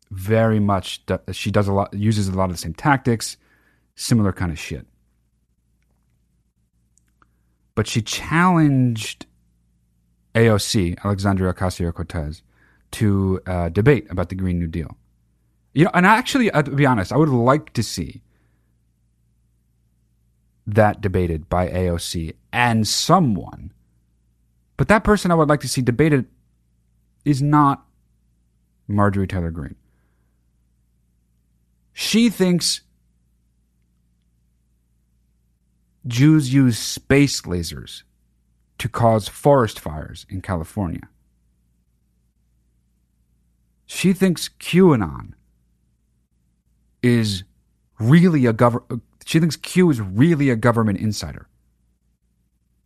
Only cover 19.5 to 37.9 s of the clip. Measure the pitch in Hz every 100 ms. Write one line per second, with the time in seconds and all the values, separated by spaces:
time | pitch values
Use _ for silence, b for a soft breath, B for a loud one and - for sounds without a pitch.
19.5 | _ _ _ _ _ _ _ _ _ _
20.5 | _ - 104 104 - 101 92 87 80 80
21.5 | 90 90 90 90 85 - 87 80 - -
22.5 | 120 120 113 104 - - 185 139 92 -
23.5 | - - _ _ _ _ _ _ _ _
24.5 | _ _ - 139 214 208 208 180 165 151
25.5 | 147 127 - 120 120 156 139 - _ _
26.5 | _ _ _ _ _ _ _ 147 135 147
27.5 | 147 139 135 _ _ _ _ _ _ _
28.5 | _ _ _ - 101 101 98 92 92 82
29.5 | 82 69 - _ _ _ _ _ _ _
30.5 | _ _ _ _ _ _ _ _ _ _
31.5 | _ _ _ _ - - 214 233 - 185
32.5 | 175 - - _ _ _ _ _ _ _
33.5 | _ _ _ _ _ _ _ _ _ _
34.5 | _ _ _ _ _ _ _ _ _ _
35.5 | _ _ _ _ _ 127 117 147 156 127
36.5 | 139 127 110 - - - 139 139 - 80
37.5 | 87 80 67 -